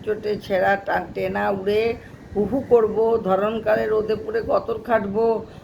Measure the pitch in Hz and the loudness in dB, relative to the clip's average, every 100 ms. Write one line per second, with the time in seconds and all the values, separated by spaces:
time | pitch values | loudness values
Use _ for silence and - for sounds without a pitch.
0 | - 208 208 202 - 190 196 196 - 180 | -4 -4 -2 -4 -2 2 2 2 0 -2
1 | 180 196 190 196 208 202 190 208 226 233 | -4 -4 -4 -2 -2 -2 0 0 0 -4
2 | - - - 196 208 254 - 240 220 196 | -10 -20 -6 -2 0 -2 4 4 6 2
3 | 226 226 185 190 208 226 214 220 220 214 | 2 2 2 2 2 0 0 2 2 0
4 | 214 214 - 226 208 196 208 226 214 220 | 0 -2 -2 -4 0 0 0 -6 0 0
5 | 196 202 226 220 220 - | 0 0 2 0 -4 -14